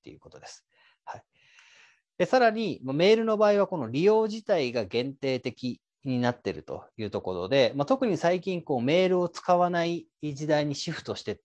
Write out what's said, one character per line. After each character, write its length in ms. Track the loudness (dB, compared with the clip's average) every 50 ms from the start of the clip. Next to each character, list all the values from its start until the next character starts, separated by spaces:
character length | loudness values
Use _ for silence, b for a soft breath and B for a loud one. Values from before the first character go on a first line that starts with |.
| _
て 60 | -20
い 40 | -20
う 60 | -20
こ 100 | _ -20
と 80 | -20 -20
で 80 | -20
す。 180 | -20 -20 -20 _ b b b b b b b _
は 140 | -16 -16 -16
い。 40 | -18 _ b b b b b b b b b b b b b b b _ _
で、 100 | -2 0
さ 120 | 2 4 4
ら 140 | 4 4 4
に、 280 | 2 -2 -4 -4 -6 -6
ま 80 | -6 0
あ、 20 |
メ 180 | 2 6 6 6
ー 40 |
ル 80 | 6 4
の 120 | 0 2
場 120 | 2 4 4
合 100 | 4 4
は 80 | 2
こ 100 | 0 -2
の 140 | -4 -6 -4
利 140 | -2 2 4
用 220 | 4 4 4 2
自 180 | 0 -4 -8 -2
体 260 | 0 0 2 2 0
が 140 | -2 -4 -4
限 320 | -2 -2 -2 -2 -2 -6
定 240 | -4 -2 -2 -2 -2
的 400 | -4 -6 -8 -6 -8 -8 -8 -8 _ _ _ _ _
に 160 | -4 -2 0
な 100 | 0 0
っ 100 | 0 -2
て 100 | _ -6
い 20 | -6
る 100 | -6 -10
と 220 | -12 -12 -12 -12 -16 _
い 60 | -10 -8
う 80 | -6
と 120 | -6 -6 -6
こ 120 | -4 -4
ろ 140 | -4 -4 0
で、 240 | 2 4 4 2 2
ま 80 | -2 0
あ、 40 |
特 200 | 0 0 0 2
に 100 | -2 -2
最 240 | 0 0 0 0 0
近 220 | -2 -4 -6 -6 -4
こ 140 | -4 -4
う 60 | -2 0
メ 240 | 2 2 2 2
ー 20 | 2
ル 120 | 2 0
を 80 | 0 -2
使 280 | -4 -6 0 2 2
わ 120 | 4 4 2
な 160 | 2 0 0
い 220 | -2 -2 -4 -8 -12 _ _ -8
時 240 | -8 -8 -6 -2
代 180 | 0 2 2 2
に 120 | 0 -4
シ 160 | -4 -6 -8 -8
フ 100 | -8 -8
ト 140 | -8 -10
し 80 | -8 -6
て 80 | -8 -8
っ 60 | -8 _